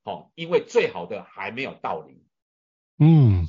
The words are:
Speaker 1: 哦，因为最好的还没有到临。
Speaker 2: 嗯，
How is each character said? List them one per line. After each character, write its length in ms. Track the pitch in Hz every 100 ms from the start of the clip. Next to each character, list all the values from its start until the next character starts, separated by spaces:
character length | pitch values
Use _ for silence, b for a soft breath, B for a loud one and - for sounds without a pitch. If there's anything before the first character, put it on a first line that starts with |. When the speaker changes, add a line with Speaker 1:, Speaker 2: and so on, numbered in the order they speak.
Speaker 1:
哦， 260 | 107 87 _ -
因 120 | 165
为 160 | 165 -
最 240 | 233 156
好 140 | -
的 220 | 87 101 92
还 220 | 98 98
没 120 | 117
有 120 | 135 -
到 180 | 117 90
临。 220 | - 65 _ _ _ _ _ _ _ _
Speaker 2:
嗯， 500 | 151 160 120 92